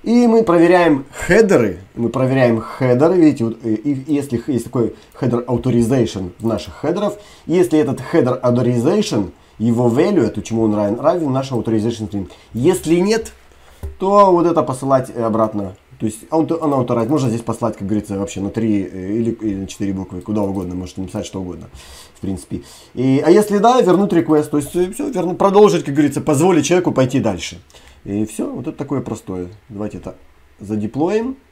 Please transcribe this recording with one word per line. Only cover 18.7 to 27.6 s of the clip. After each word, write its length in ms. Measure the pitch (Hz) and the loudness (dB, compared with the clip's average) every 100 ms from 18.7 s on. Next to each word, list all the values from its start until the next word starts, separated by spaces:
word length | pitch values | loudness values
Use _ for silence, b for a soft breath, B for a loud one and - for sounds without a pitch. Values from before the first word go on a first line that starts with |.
| 104 | 0
э, 300 | 95 95 92 | -2 -8 -6
или, 180 | 110 117 | -4 -4
или 240 | 113 107 98 | -4 -6 -6
на 120 | 95 | -8
четыре 260 | - 101 | -6 -6
буквы, 260 | 95 92 90 | -6 -8 -12
куда 220 | - 107 | -6 -4
угодно, 340 | 98 95 90 90 | -2 -4 -6 -8
можете 240 | 90 - | -10 -12
написать 260 | 95 107 92 | -10 -10 -10
что 140 | - | -10
угодно, 300 | 90 82 - B B B B _ | -10 -12 -16 B B B B _
в 40 | |
принципе. 440 | 92 95 - - B B B | -10 -8 -10 -14 B B B
И, 300 | - 131 135 151 | -4 0 2 4
а 40 | |
если 300 | 196 208 202 | 4 4 2
да, 200 | 220 254 | 4 4
вернуть 320 | 180 175 202 | 4 4 4
request, 380 | 170 151 156 151 | 2 2 2 2
то 80 | 147 | -2
есть, 180 | 135 175 | -2 -2
э, 160 | 180 | -2
все, 180 | 208 294 | -4 -6
верну-, 260 | 185 175 175 | -4 -4 0
продолжить, 500 | 196 196 208 165 - | 2 6 6 4 0
как 80 | |
говорится, 260 | 139 147 139 | 0 0 0
позволить 460 | - 143 175 170 135 | 0 2 4 2 2
человеку 260 | 180 180 | 2 2
пойти 300 | 131 131 135 | 0 0 0
дальше. 400 | 107 90 - 87 | -2 -4 -10 -14